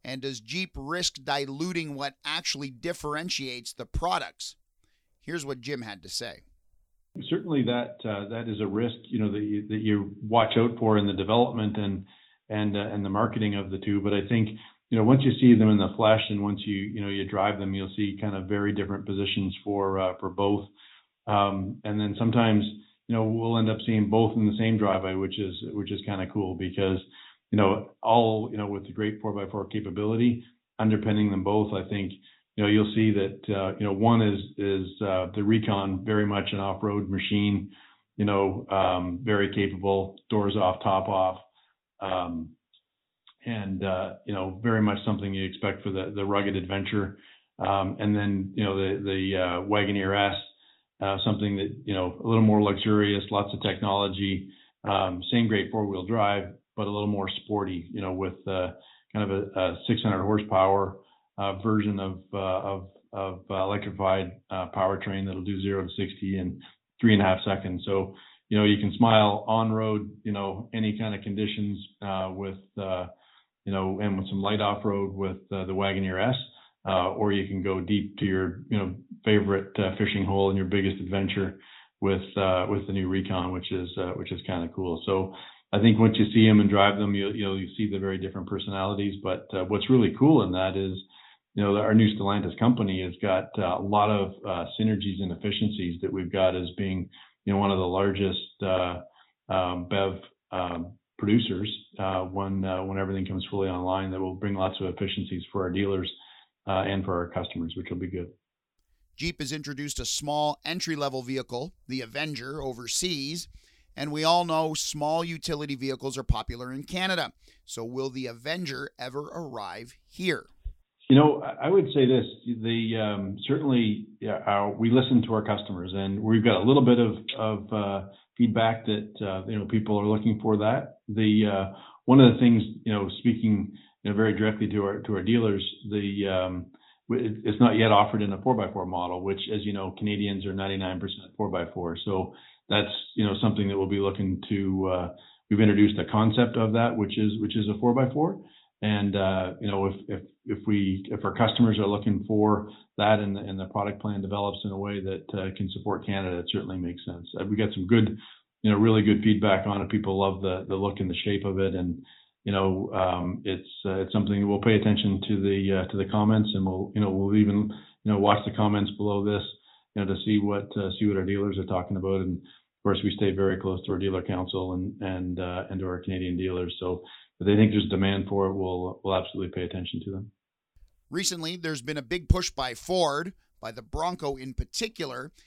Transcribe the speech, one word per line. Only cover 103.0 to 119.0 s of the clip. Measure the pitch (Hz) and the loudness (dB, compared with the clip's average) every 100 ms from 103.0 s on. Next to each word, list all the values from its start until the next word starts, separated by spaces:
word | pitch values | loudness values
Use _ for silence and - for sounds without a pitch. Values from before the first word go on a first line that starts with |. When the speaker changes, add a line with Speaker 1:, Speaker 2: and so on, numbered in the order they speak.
| 95 98 95 | -2 -2 -4
Speaker 2:
comes | 92 - | -6 -6
fully | 101 95 | -4 -2
online, | 90 90 95 95 | -2 -2 -2 -2
that | 92 | -4
will | 92 92 | -6 -4
bring | 101 98 | -4 -2
lots | 92 - | -2 -2
of | 95 | -6
efficiencies | 85 95 - 90 87 - | -4 -4 -4 -6 -8 -8
for | 101 | -4
our | 90 | -2
dealers, | 92 98 98 92 - - - _ _ - | -2 0 -2 -4 -10 -20 -20 _ _ -4
uh, | 95 98 | -2 0
and | 98 92 | -2 -2
for | 87 | -4
our | 87 | -4
customers, | 92 87 85 82 92 | -6 -6 -8 -8 -10
which | 87 | -10
will | 87 | -8
be | 92 | -8
good. | 92 85 - _ _ _ _ _ _ _ - | -8 -10 -14 _ _ _ _ _ _ _ -8
Speaker 1:
Jeep | 165 - | -8 -6
has | 139 | -8
introduced | 147 143 139 147 - | -8 -10 -10 -8 -8
a | 117 | -6
small | - 147 151 151 143 - | -6 -4 -2 -2 -4 -8
entry-level | 175 165 151 143 131 | -6 -6 -4 -4 -4
vehicle, | 123 131 120 120 160 - - | -6 -8 -6 -10 -10 -14 -10
the | 131 | -10
Avenger, | 113 131 156 135 127 151 | -8 -8 -8 -8 -10 -10
overseas, | 135 120 120 - 180 151 139 170 - - _ _ _ - | -8 -8 -6 -4 -2 -4 -6 -10 -12 -18 _ _ _ -10
and | 147 | -6
we | 151 | 0
all | 160 175 | 2 2
know | 175 160 160 | 2 0 0
small | 156 - 147 147 160 | -4 -6 -4 -2 -2
utility | 170 165 - 147 147 135 | -4 -8 -6 -6 -6 -6
vehicles | 135 131 135 131 | -6 -6 -8 -8
are | |
popular | 120 110 - 117 127 | -8 -8 -8 -10 -10
in | 135 | -12
Canada. | 151 180 190 180 139 - _ _ | -10 -6 -4 -4 -6 -10 _ _
So | - - 117 | -16 -12 -10
will | 127 135 | -6 -6
the | 127 123 | -6 -10
Avenger | 117 135 175 180 135 143 | -10 -8 -6 -6 -8 -12
ever | - | -12